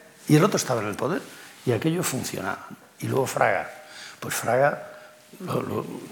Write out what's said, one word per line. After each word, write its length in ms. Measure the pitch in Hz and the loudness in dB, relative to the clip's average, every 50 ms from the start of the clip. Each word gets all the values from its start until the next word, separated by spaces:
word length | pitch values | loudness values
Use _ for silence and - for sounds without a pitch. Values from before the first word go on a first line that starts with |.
| - - - - - - | -20 -20 -20 -6 2 6
y 80 | 151 | 6
el 80 | 151 165 | 8 8
otro 120 | 208 196 | 6 4
estaba 240 | 180 - - 127 117 | 2 0 0 0 0
en 60 | 104 | 0
el 80 | 107 98 | -2 -2
poder. 260 | - - 131 175 254 - - - - - - - - - | -2 -2 -2 -2 -2 -6 -8 -14 -18 -18 -20 -16 -6 -2
Y 60 | 127 120 | 0 0
aquello 300 | 107 - 160 160 175 160 | 2 2 0 0 0 0
funcionaba. 640 | - - 123 104 - - - 92 98 - - - - - - - - - - | -2 -2 -4 -4 -4 -6 -4 -4 -4 -4 -6 -8 -16 -18 -18 -20 -20 -12 -8
Y 80 | - 117 | -4 0
luego 180 | 120 127 131 | 2 2 2
Fraga. 420 | - - - 131 117 101 87 80 - - - - - - - - - - - | 2 2 2 4 4 4 2 -2 -4 -10 -16 -18 -18 -16 -16 -16 -16 -14 -10
Pues 140 | - 160 - | -8 -6 -4
Fraga, 560 | - - 120 113 127 139 147 - - - - - - - - - - - - - - | -2 0 2 4 4 4 4 2 0 -6 -12 -16 -18 -20 -20 -20 -20 -20 -20 -16 -12
lo, 200 | 190 180 - - | -6 -4 -2 -2
lo, 240 | - - - - - - - - - - | -2 -2 -2 -4 -4 -6 -8 -12 -12 -12